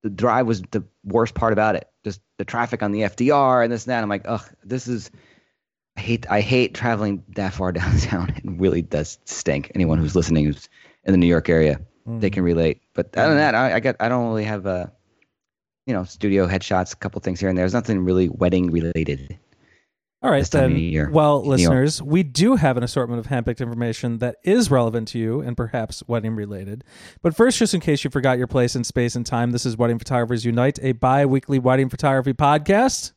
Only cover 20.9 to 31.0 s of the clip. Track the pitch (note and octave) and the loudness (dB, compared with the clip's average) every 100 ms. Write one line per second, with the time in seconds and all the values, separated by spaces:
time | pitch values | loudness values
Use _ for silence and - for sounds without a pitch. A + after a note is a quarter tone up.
20.9 | G#2+ D2 D3+ D3+ C#3+ A#2+ C3 E2+ - C#3 | 0 2 4 4 2 2 2 4 4 2
21.9 | - C3+ E3 D#3+ B2+ G3+ B3+ D3 B2 A#2+ | -2 0 0 0 2 4 4 2 0 -2
22.9 | - A#2+ A#2+ A2+ C#3 A#2 A#2 A#2+ A#2 A#2+ | -2 -2 -4 -4 -4 -4 -4 -6 -4 -4
23.9 | A2+ B2 A#2 B2 - - A3 G3+ C3+ A#2 | -4 -4 -4 -4 -4 0 2 4 4 2
24.9 | A#2 A2 A#2+ A2+ A2+ B2 A#2+ A#2 A#2+ A2 | 0 -4 -4 -2 -2 -4 -6 -4 -4 -6
25.9 | - - A#2 A2 A2 G#2 G2+ G2 A2 - | -10 -4 -4 -2 -6 -8 -10 -12 -14 -16
26.9 | - - - E3+ D#3+ A#3+ - A3+ F3+ D#3+ | -20 -20 -2 -2 4 4 6 2 0 0
27.9 | C#3+ C#3 C#3 C3 B2+ B2 C3 A#2+ B2+ A#2+ | 0 0 0 0 0 0 0 0 0 -4
28.9 | - A#2+ B2 A#2 A#2+ A#2+ A#2+ B2+ A2+ A#2+ | -2 -2 -2 -4 -2 0 0 -2 0 0
29.9 | A#2 - B2+ A#2 A#2+ A#2 A#2 B2+ D3 C3+ | 0 -2 -2 0 -2 0 2 0 0 -2
30.9 | A#2+ | 0